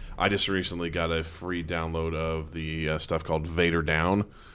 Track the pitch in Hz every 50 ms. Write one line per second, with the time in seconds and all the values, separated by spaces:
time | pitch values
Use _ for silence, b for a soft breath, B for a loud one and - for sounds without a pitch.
0 | b b b - 87 98 101 98 - - 98 92 92 90 90 85 87 85 80 87
1 | 82 82 82 82 80 82 - - 87 90 90 87 85 80 87 85 82 82 82 82
2 | 80 80 80 80 80 80 80 80 78 73 76 85 80 78 80 80 80 76 78 78
3 | - - 87 80 - - 82 80 78 82 80 82 87 85 82 82 80 76 78 78
4 | 82 87 95 101 104 b b b b b b